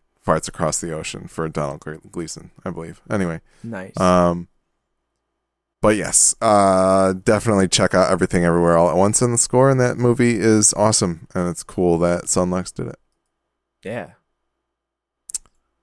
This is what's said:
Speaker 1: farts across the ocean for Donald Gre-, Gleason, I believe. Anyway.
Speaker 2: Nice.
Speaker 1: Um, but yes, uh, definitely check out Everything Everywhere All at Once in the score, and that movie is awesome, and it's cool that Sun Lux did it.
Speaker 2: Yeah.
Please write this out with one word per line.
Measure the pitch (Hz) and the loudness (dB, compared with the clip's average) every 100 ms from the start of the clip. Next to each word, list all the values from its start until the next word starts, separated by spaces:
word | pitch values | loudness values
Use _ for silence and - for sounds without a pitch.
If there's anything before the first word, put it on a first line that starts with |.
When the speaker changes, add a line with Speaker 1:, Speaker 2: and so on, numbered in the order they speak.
| _ _ - | _ _ -2
Speaker 1:
farts | 80 - | -2 -4
across | - 78 - | -6 -4 -4
the | 85 | -8
ocean | 78 - - - | -10 -10 -14 -12
for | - 80 | -8 -8
Donald | 78 73 76 | -6 -8 -8
Gre-, | 78 78 - | -14 -16 -14
Gleason, | 90 80 80 90 _ 95 | -12 -12 -14 -20 _ -14
I | |
believe. | 87 82 - - | -12 -14 -16 -8
Anyway. | 107 90 82 - _ | -4 -4 -6 -14 _
Speaker 2:
Nice. | 117 101 95 - | -14 -14 -12 -2
Speaker 1:
Um, | 92 90 87 87 87 _ _ _ _ _ _ _ _ _ _ _ _ _ | 2 4 2 0 -8 _ _ _ _ _ _ _ _ _ _ _ _ _
but | 107 104 | 0 0
yes, | 85 - - - | 0 0 0 0
uh, | 113 104 98 92 95 95 95 | 2 4 4 4 4 4 2
definitely | 95 107 107 113 101 92 | 0 0 0 2 2 2
check | - 95 | 0 2
out | 92 92 | 2 2
Everything | 92 92 92 87 | 2 0 2 2
Everywhere | 85 85 85 | 2 4 4
All | 85 | 4
at | 85 | 2
Once | 101 107 | 0 2
in | 123 | 0
the | 117 | 0
score, | - 127 135 | 0 2 2
and | 131 | 2
that | 123 117 | 0 0
movie | 120 117 120 113 | 0 2 2 2
is | 110 110 104 | 2 4 2
awesome, | - 107 107 95 82 - 95 | 2 0 0 -2 -6 -10 -6
and | 87 | -6
it's | 85 | -6
cool | - - 90 85 | -10 -2 0 2
that | 87 87 - | 0 -2 -2
Sun | 95 90 | -2 -2
Lux | 90 90 | -4 -8
did | - 82 | -12 -14
it. | - _ _ _ _ _ _ _ _ | -14 _ _ _ _ _ _ _ _
Speaker 2:
Yeah. | 92 117 85 _ _ _ _ _ _ _ _ _ _ _ - - - _ _ _ | -12 -12 -12 _ _ _ _ _ _ _ _ _ _ _ -14 -14 -14 _ _ _